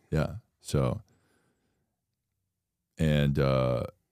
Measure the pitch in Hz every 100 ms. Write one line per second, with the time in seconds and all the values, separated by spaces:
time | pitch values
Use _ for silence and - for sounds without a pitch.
0 | _ 78 - 87 - _ - 76 64 -
1 | - _ _ _ _ _ _ _ _ _
2 | _ _ _ _ _ _ _ _ _ -
3 | 80 76 71 71 67 65 64 60 - -
4 | _